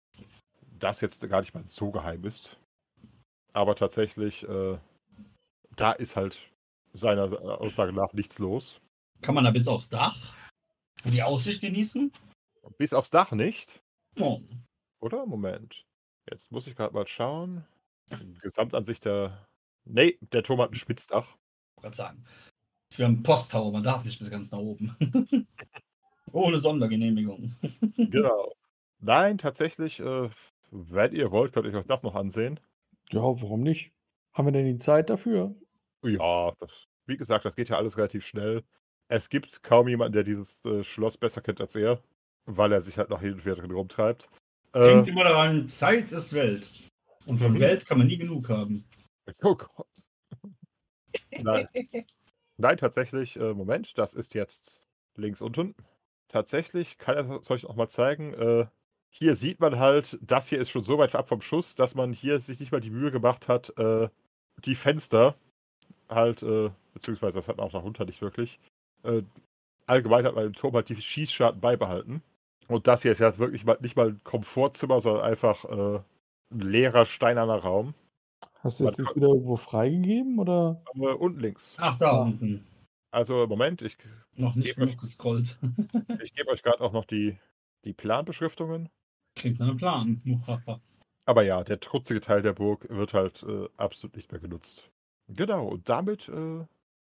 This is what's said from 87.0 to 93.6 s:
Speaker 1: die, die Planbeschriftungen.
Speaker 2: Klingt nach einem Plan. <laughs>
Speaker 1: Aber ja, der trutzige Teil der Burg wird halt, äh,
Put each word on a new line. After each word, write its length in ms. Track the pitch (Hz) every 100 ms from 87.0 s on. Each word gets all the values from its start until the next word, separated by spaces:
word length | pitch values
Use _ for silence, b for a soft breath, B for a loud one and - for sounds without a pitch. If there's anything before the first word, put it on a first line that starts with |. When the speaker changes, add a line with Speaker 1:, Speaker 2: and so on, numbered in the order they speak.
| 104
Speaker 1:
die, 320 | 107 104 95 _ _ _ _ 107
die 80 |
Planbeschriftungen. 960 | 95 104 120 160 160 165 - 160 165 165 - _ _ _ -
Speaker 2:
Klingt 240 | 123 120
nach 80 | 123
einem 100 | 127
Plan. 440 | 180 147 113 113 131
<laughs> 560 | 120 123 117 - 113 - _ _ _ -
Speaker 1:
Aber 180 | 113
ja, 200 | 98 92
der 160 | 87 104
trutzige 400 | - 139 123 110
Teil 200 | - 104
der 120 | 104
Burg 340 | 92 101 104 -
wird 240 | 107 101
halt, 300 | 104 95 -
äh, 260 | 98 104